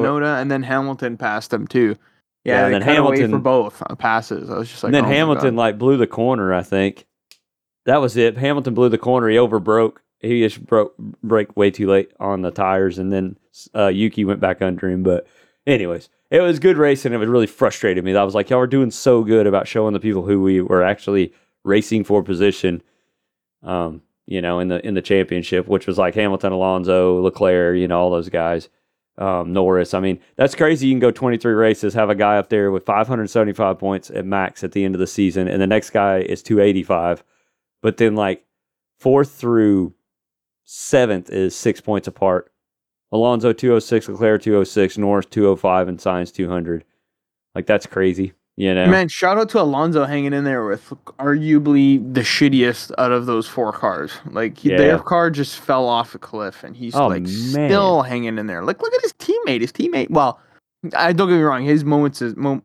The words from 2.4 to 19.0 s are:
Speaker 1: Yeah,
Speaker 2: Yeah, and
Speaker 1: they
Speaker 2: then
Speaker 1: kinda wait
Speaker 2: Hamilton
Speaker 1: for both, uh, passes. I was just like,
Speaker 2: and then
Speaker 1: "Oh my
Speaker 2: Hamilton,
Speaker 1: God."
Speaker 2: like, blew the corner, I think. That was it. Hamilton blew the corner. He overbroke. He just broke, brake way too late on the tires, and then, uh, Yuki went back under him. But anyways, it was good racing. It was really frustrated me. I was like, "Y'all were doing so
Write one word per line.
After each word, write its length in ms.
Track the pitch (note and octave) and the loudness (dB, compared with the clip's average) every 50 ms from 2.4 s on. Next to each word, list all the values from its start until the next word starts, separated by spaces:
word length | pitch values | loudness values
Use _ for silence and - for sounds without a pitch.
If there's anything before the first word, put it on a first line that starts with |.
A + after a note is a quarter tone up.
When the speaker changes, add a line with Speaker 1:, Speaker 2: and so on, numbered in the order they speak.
| - | -4
Speaker 1:
Yeah, 80 | B2 B2 | 0 0
Speaker 2:
Yeah, 120 | B2 - | 2 2
and 100 | - G2+ | 2 2
Speaker 1:
they 40 | G2 | 0
Speaker 2:
then 80 | G#2 C#3 | 2 2
Speaker 1:
kinda 160 | D3+ D3+ D3 | 2 4 4
wait 140 | C#3 C3+ C#3 | 4 2 2
Speaker 2:
Hamilton 120 | B2+ A2 | 2 0
Speaker 1:
for 120 | A2 C3+ B2+ | 0 0 0
both, 400 | C3 C3 B2+ G#2+ G#2 - - - - | 2 2 2 2 0 -4 -12 -14 -12
uh, 60 | - | -10
passes. 540 | - - A#2 A2+ A2+ A2+ - G#2 - - F#2+ | -4 -2 -2 0 -2 -2 -4 -8 -10 -8 -8
I 80 | G2+ G2+ | -8 -8
was 120 | A#2 A#2 | -8 -10
just 140 | - - - | -10 -8 -4
like, 60 | G#2+ | 0
Speaker 2:
and 60 | C3+ | 2
then 100 | C#3+ A#2 | 2 2
Speaker 1:
"Oh 20 | C3+ | 2
my 60 | C#3 | 2
Speaker 2:
Hamilton, 400 | D3 D#3+ D#3 D3 - C#3+ C3 A2+ | 2 2 2 0 0 0 0 0
Speaker 1:
God." 60 | A#2 | 2
Speaker 2:
like, 160 | A#2 A2 G#2 G#2 | 0 0 0 0
blew 180 | B2 C3 C#3 B2+ | 2 2 2 2
the 100 | A2+ F#2+ | 2 0
corner, 460 | - - A#2 B2+ C3 A#2 G2 F#2 F#2 | -2 -2 -2 0 0 0 0 0 0
I 80 | F2+ F2 | -2 -2
think. 420 | - G2 G2 G2 G2 - - - _ _ _ _ _ - _ _ _ _ _ _ _ _ _ - | -2 0 0 0 0 -2 -6 -16 _ _ _ _ _ -20 _ _ _ _ _ _ _ _ _ 0
That 160 | B2 C3 D3 | 2 2 2
was 140 | C3+ A#2+ G#2 | 2 0 0
it. 220 | A#2+ A#2 A#2 G#2+ A#2+ | 2 2 2 2 0
Hamilton 380 | C3+ C#3 D3 C#3+ B2+ C3 A2+ | -2 -2 -2 -2 -2 -2 0
blew 140 | A#2 B2+ A#2+ | 2 2 2
the 80 | A2 A2 | 2 0
corner. 320 | - A#2+ B2+ B2+ A#2 A2 | 0 0 0 2 2 2
He 80 | A2 A#2 | 4 4
overbroke. 600 | B2 A2 A2+ G#2+ F2 G#2+ G#2+ A2+ A2+ A2 - _ _ _ _ _ | 4 2 2 -2 0 2 2 2 2 0 -2 _ _ _ _ _
He 220 | - A2+ A#2+ A#2+ | -4 -2 0 0
just 240 | A2+ G#2+ - A2+ A2 | 0 0 -2 -4 -6
broke, 300 | - - A2 G#2 - - - | 0 2 2 2 0 -4 -14
brake 600 | A2 G#2 - - - A2 A2+ G#2+ G#2+ - - G#2+ | -16 -16 -16 -10 -4 0 0 0 0 0 0 2
way 140 | G2+ G2+ | 2 2
too 160 | F#2 - G#2 F#2+ | 2 0 0 2
late 240 | G2 G2 F#2+ - _ - | 2 2 2 -2 _ -8
on 240 | G#2 G2 G2 F#2+ F2+ | -6 -4 -4 -4 -4
the 80 | F2 | -6
tires, 460 | - - G2 F#2 F#2+ F#2+ G2 F#2+ F2 F#2+ | -4 -2 0 0 2 2 0 0 -2 -4
and 120 | F#2 F#2+ | -4 -4
then, 240 | G2 F#2+ F#2+ F#2 F#2+ - _ _ _ - - - - | -2 -2 -4 -4 -8 -12 _ _ _ -20 -20 -10 -2
uh, 120 | A2 G2+ G2 | 0 0 2
Yuki 380 | F#2 G2 A2 A2 - G#2+ G#2 | 2 2 0 0 0 0 -2
went 140 | F#2+ G2+ F#2+ | -2 0 0
back 220 | G2 F#2+ F#2 - | 0 -2 -2 -2
under 280 | F#2+ F#2 F2+ F2 - F#2 | -2 -4 -4 -4 -4 -4
him. 120 | F2+ F#2 | -2 0
But 240 | F#2 F#2+ F2+ F2 - _ _ _ _ _ _ _ - | 0 0 0 0 -2 _ _ _ _ _ _ _ -2
anyways, 440 | C#3+ C3+ A2+ G2 F2 E2+ E2+ - - _ _ _ - | 0 0 0 0 -2 -6 -8 -10 -16 _ _ _ 0
it 120 | C#3 E3 | 2 2
was 180 | F3+ F3 E3 C#3 | 4 2 2 2
good 180 | D3 F#3 F3 D3 | 4 4 4 4
racing. 360 | D3+ C#3+ C#3 C3+ - C3 A#2 | 4 2 2 0 -2 -4 -4
It 40 | A2+ | -2
was 120 | G#2+ A2+ | 0 2
really 180 | B2 B2 A2 G2+ | 2 2 2 2
frustrated 560 | - - C3 G#2 - - - G#2 F2+ F#2 F2 | 0 0 0 0 0 0 0 0 0 0 0
me. 120 | F#2 F#2+ | 0 2
I 80 | G2+ G2+ | 2 2
was 120 | F#2+ G2 | 2 0
like, 140 | G#2+ G2 - | -2 -2 0
"Y'all 100 | C3 B2+ | 0 0
were 80 | B2+ B2 | 2 2
doing 240 | C3+ C#3 C3 A#2 | 2 2 0 0
so 320 | - - | -2 -2